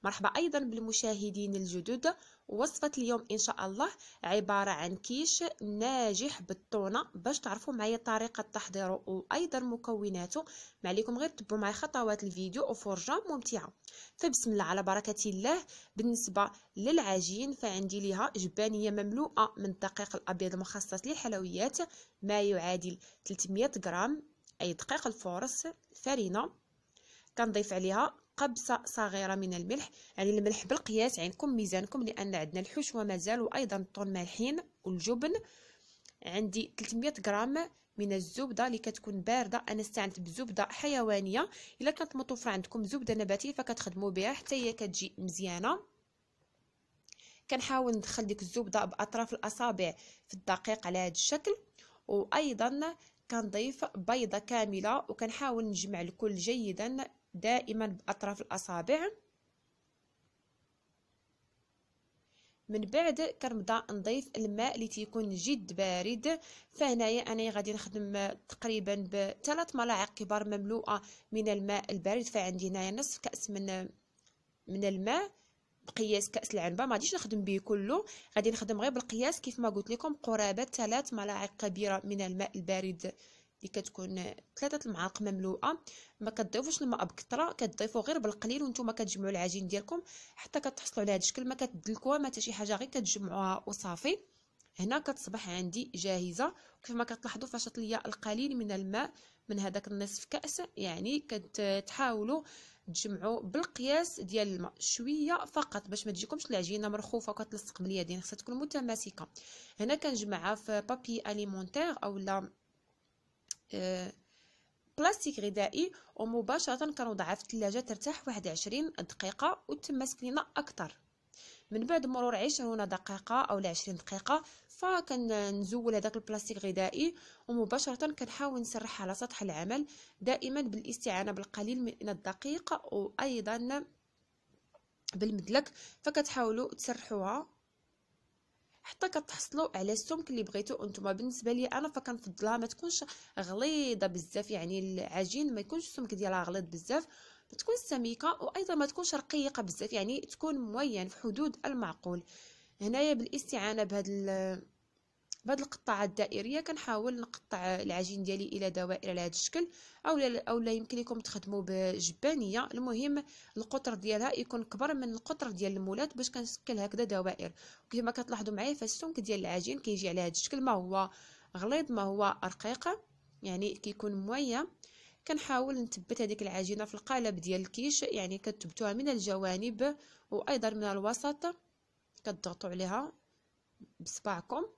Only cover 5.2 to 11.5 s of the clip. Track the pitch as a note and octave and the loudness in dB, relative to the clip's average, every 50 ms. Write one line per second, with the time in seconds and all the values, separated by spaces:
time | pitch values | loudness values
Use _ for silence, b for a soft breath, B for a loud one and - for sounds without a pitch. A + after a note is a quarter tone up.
5.2 | D#4 D#4+ - - F4 E4+ - - G#3+ G#3 G#3 G#3 A3 B3+ C4+ B3+ A#3+ A3 G3+ F#3 | 2 2 2 2 2 -2 -4 -4 -6 -4 0 2 2 2 4 4 4 4 2 2
6.2 | A#3 D4 - - F#3 - F#3+ - - _ - G#3+ G3 F#3+ G3+ B3+ E4 - - F#3 | 0 -2 -4 -6 -6 -8 -8 -8 -6 _ 0 0 0 2 2 0 0 -2 -8 -4
7.2 | E3+ A#3+ C#4+ - - A#3 G3 G#3+ - - C4+ A#3 G#3+ A3 A#3 A3+ - B3 A3 A3 | -2 0 0 0 0 -2 -4 -2 -2 -4 -2 0 2 2 2 0 0 0 0 2
8.2 | A3 A#3 - - A3 - - G#3+ - - F#3 G3 G3 F#3 F#3+ - - - F#3+ F#3+ | 0 0 -2 -4 -6 -4 -4 -6 -6 -4 -4 -2 0 0 0 -2 -2 -2 -4 -4
9.2 | - _ - D4+ F4 E4+ - C4 B3 B3 A#3 A#3 A#3 - A#3 G#3+ G#3 G3+ F#3+ F3+ | 0 _ 2 2 2 2 0 -2 0 0 -4 -4 -2 -2 -2 0 0 -2 -2 -2
10.2 | F3 F#3 - D4+ D#4+ B B B B B B B - F3+ F#3 G3+ A3 A3+ A#3+ A#3+ | -4 -2 -4 -4 -4 B B B B B B B -2 0 2 2 2 2 0 0
11.2 | D4 D#4+ D#4 - G#3+ - | 0 -2 -2 -6 -6 -2